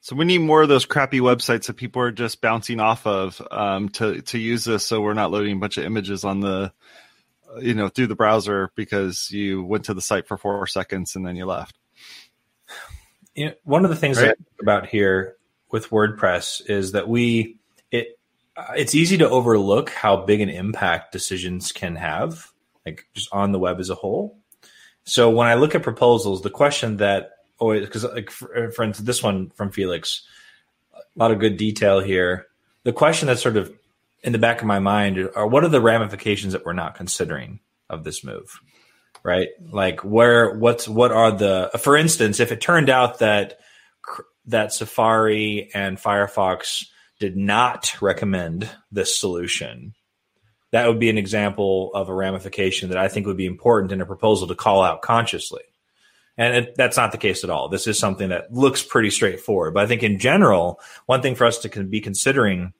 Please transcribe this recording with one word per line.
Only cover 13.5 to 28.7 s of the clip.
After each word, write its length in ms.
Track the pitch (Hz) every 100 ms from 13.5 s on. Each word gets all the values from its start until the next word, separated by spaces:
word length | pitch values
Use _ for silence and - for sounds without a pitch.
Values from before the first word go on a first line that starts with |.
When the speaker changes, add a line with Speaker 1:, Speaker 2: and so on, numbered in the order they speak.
| -
Speaker 2:
one 200 | - 147
of 60 | 185
the 60 | 160
things 220 | 147 127
Speaker 1:
Right. 80 | 135
Speaker 2:
that 60 |
I 20 |
think 260 | - - _
about 260 | 107 101 -
here 500 | 107 98 95 95 - _ _ _
with 180 | 110 -
WordPress 800 | 110 107 107 98 90 - - -
is 240 | 101 95
that 160 | 101 95
we, 500 | 117 120 117 113 - _ _ _
it, 280 | 120 117 - _ _ _
uh, 200 | - - -
it's 180 | 123
easy 220 | 147 170 190
to 120 | 143
overlook 600 | 127 120 110 98 107 147
how 280 | - 110 98
big 240 | 98 104
an 80 | 101
impact 600 | 85 98 104 95 82 -
decisions 640 | 92 - 92 90 90 90
can 240 | - 90 82
have, 560 | 82 80 151 165 - _ _ _
like, 220 | - 80 _
just 180 | - -
on 200 | 101 101
the 60 | 95
web 220 | 90 90
as 80 | 92
a 60 |
whole. 420 | 92 98 120 208 - _ _ _ _ _ _
So 260 | - - 117
when 180 | 113 120
I 60 |
look 200 | 117 151
at 80 | 165
proposals, 600 | 160 113 123 117 101 95
the 80 | 98
question 480 | - 143 143 117 104
that 340 | 101 98 - _ _ _
always, 300 | 113 107 98
'cause, 160 | 110
like, 260 | 113 120 98
for, 400 | - 123 120 113